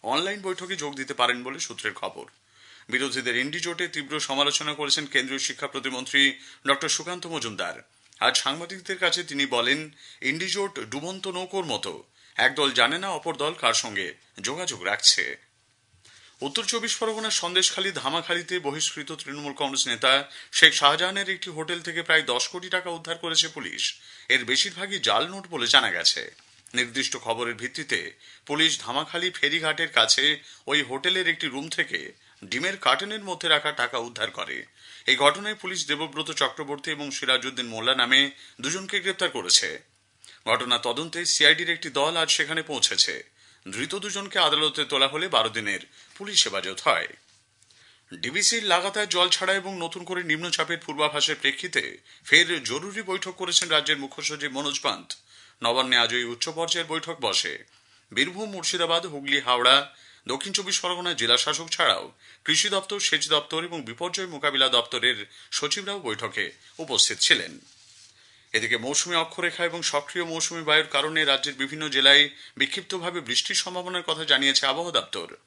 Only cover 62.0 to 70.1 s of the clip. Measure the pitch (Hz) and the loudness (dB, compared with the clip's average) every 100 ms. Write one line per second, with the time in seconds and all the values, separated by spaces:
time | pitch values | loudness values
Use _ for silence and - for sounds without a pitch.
62 | - _ - - - 156 208 196 190 202 | -2 _ -20 -12 0 2 4 0 -2 -2
63 | - 156 143 156 147 160 170 170 120 120 | 0 0 2 2 2 -6 -4 -8 -8 -6
64 | 175 175 185 151 147 135 135 123 117 127 | -6 -4 -8 -2 0 4 4 4 2 0
65 | 120 110 104 - - - 151 208 196 202 | 0 0 -6 -16 -6 -4 -2 -2 -4 -6
66 | 147 107 113 - 95 - - - 156 117 | -4 -4 -4 -4 -4 -6 -20 -14 -4 2
67 | - 107 - 135 87 67 - _ - - | 2 4 4 4 2 -10 -20 _ -20 -20
68 | - _ - _ _ 110 110 117 120 143 | -20 _ -20 _ _ -2 0 -2 0 -2
69 | 175 170 160 - 175 165 170 170 160 147 | 0 -2 -2 -4 -4 -2 -4 -2 -2 -2
70 | - | -4